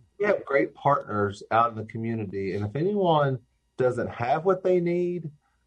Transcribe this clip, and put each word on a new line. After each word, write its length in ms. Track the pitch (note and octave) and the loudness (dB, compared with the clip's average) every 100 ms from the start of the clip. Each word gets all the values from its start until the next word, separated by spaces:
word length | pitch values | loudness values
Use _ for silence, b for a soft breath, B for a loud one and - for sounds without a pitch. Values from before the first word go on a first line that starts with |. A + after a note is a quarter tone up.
| _ - | _ -2
We 60 | G#3 | 0
have 200 | F#3 A2+ | 0 0
great 280 | C#3 E3 | 0 0
partners 680 | - C#3+ C#3 - G#2 G2+ G2+ - | 0 0 2 0 0 0 -2 0
out 200 | A2 A#2 | 2 2
in 60 | A2 | 0
the 80 | |
community, 720 | G#2+ A2+ A2+ A2+ G2 G2 G2 | -10 -6 -4 -4 -4 -6 -4
and 100 | G2+ | -4
if 100 | G#2 | -4
anyone 640 | C#3 F#3 G#3 F3+ D3+ C#3 C3 _ _ _ - | -2 -2 0 2 4 2 -2 _ _ _ 0
doesn't 320 | B2+ A#2+ F#2 | 0 0 -6
have 380 | - A#2+ D#3 F#3 | -4 -2 0 2
what 180 | F#3 | 2
they 160 | F#3 F3+ | 2 2
need, 500 | E3+ F3 F3 F3 D#3+ - _ _ | 2 0 -2 -4 -8 -16 _ _